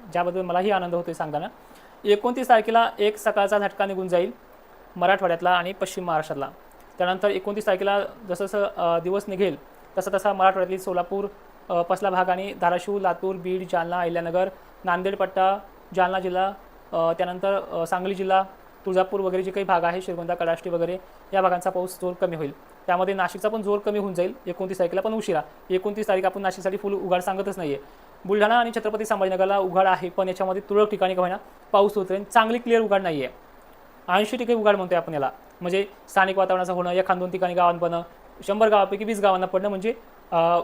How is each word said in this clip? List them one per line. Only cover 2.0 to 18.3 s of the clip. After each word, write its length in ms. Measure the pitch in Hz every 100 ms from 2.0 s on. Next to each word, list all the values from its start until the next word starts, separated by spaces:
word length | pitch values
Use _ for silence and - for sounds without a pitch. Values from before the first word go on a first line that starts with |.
एकोणतीस 460 | 202 208 240 254 247
तारखेला 420 | 226 220 226 226 -
एक 180 | 208 208
सकाळचा 420 | 220 202 202 208
झटका 260 | 196 - 196
निघून 220 | 190 185
जाईल 240 | 175 196 - - - - - - 175
मराठवाड्यातला 560 | 180 196 185 170 175
आणि 220 | 180 175
पश्चिम 320 | 196 185 - 175
महाराष्ट्रातला. 440 | 156 156 143 139 - - - - -
त्यानंतर 320 | 180 185 208
एकोणतीस 380 | 190 202 208 208
तारखेला 320 | 185 196 202 196 - 196
जसं 160 | 175 196
जसं, 220 | 208 196 -
अ, 220 | 170 170
दिवस 240 | 175 196 202
निघेल 280 | 190 190 139 - - - 190
तसं 140 | 190
तसा 200 | 190 208
मराठवाड्यातील 500 | 196 190 190 180 185
सोलापूर, 420 | 202 180 175 196 196 - - - -
अ, 120 | 175
पसला 280 | 175 185 196
भाग 200 | 185 185
आणि 240 | 180 196 160
धाराशिव, 380 | 175 180 202 202
लातूर, 360 | 190 170 190 190
बीड, 320 | 180 185 180
जालना, 280 | 175 170 180
अहिल्यानगर, 500 | 170 170 170 180 190 - - -
नांदेड 320 | 185 175 190 196
पट्टा, 420 | 185 190 190 202 - - - 180
जालना 240 | 180 190
जिल्हा, 260 | 180 180 190 202 - - -
अ, 220 | 170 165 170
त्यानंतर, 440 | 180 180 196 196 -
अ, 160 | 170 165
सांगली 260 | 180 190
जिल्हा, 300 | 190 190